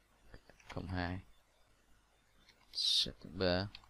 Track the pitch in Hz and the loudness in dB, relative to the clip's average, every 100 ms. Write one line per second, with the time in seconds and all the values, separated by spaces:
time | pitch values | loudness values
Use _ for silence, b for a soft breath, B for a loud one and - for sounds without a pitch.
0 | _ _ - - - - - - 90 90 | _ _ -20 -20 -20 -20 -12 -8 -4 -2
1 | 87 92 - - _ _ _ _ _ _ | -2 -4 -10 -20 _ _ _ _ _ _
2 | _ _ _ _ - - _ - - - | _ _ _ _ -20 -20 _ -2 2 4
3 | - - - 82 92 90 101 - - | 2 -4 -10 0 4 4 0 -6 -20